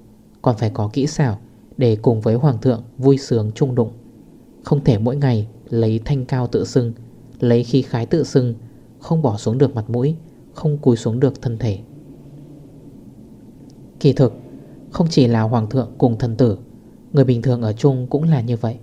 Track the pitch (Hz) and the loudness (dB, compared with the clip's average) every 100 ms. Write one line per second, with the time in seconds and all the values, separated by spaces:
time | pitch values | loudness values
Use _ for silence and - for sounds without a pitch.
0 | - - _ _ 131 110 113 110 104 139 | -20 -20 _ _ -2 0 -2 -2 -4 -2
1 | 143 - 135 104 - - - - 123 107 | -2 0 -2 -2 -10 -20 -16 0 0 2
2 | 123 110 110 117 151 110 131 113 - - | 2 0 0 2 2 2 0 -2 -6 0
3 | 131 135 - 117 107 110 139 123 110 - | 2 2 2 -2 -2 -2 -2 0 -2 -6
4 | - - - - - - - 143 147 107 | -20 -20 -20 -20 -20 -20 -4 0 2 2
5 | 117 139 139 113 107 - - 117 113 110 | 0 0 0 0 -2 -10 -6 0 0 0
6 | 113 143 127 131 120 110 92 139 117 113 | -2 -4 -2 -2 -2 -2 0 0 -2 -4
7 | - - - - 123 120 120 135 127 120 | -14 -20 -20 -4 2 2 2 0 0 -4
8 | 113 165 - 139 123 113 - - - - | -2 -2 0 0 0 -4 -12 -20 -20 -20
9 | - 165 143 110 120 123 139 120 107 120 | -4 0 0 -2 -2 0 0 0 -4 -2
10 | 135 160 - - - - 156 147 139 117 | -2 -4 -10 -20 -20 -6 -4 0 0 0
11 | 120 117 135 139 120 113 117 95 - - | 0 0 -2 -2 -6 -4 -4 -6 -10 -20
12 | - - - - - - - - - - | -20 -20 -20 -20 -20 -20 -20 -20 -20 -20
13 | - - - - - - - - - - | -20 -20 -20 -20 -20 -20 -20 -20 -20 0
14 | 147 127 127 - - - - - - - | 2 4 2 0 -14 -20 -20 -20 -8 -2
15 | 165 156 123 113 110 120 107 131 110 - | 0 2 4 2 2 0 0 -2 -4 0
16 | 127 110 120 110 120 95 - - - - | 0 0 -2 2 0 0 -8 -20 -20 -20
17 | - 147 127 120 127 123 113 107 143 131 | -2 2 2 2 0 0 -2 0 0 0
18 | 123 139 160 147 113 117 113 117 | -2 -2 2 0 0 -2 -4 -6